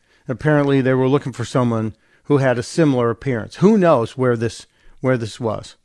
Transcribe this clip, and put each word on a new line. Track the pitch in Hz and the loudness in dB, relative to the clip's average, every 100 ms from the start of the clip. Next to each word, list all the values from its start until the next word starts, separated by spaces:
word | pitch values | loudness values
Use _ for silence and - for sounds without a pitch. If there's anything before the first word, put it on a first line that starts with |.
| _ _ - | _ _ -10
Apparently, | 120 151 151 139 139 | -6 0 2 2 2
they | 127 | 2
were | 131 131 | 2 2
looking | 143 139 | 0 -2
for | 117 117 | -8 -4
someone | 135 123 113 110 - _ _ | -2 0 0 -4 -8 _ _
who | - 143 | 0 2
had | 135 120 | 2 0
a | |
similar | - - 156 127 117 | -2 0 2 2 0
appearance. | 113 139 120 101 - | -2 -4 -4 -6 0
Who | 185 220 | 2 4
knows | 175 139 113 - | 4 2 0 -2
where | 127 120 | -2 0
this, | 113 - - _ - - | -2 -6 -20 _ -20 -6
where | 131 127 | -2 -2
this | 110 - | -4 -6
was? | 117 98 98 - | -6 -6 -10 -20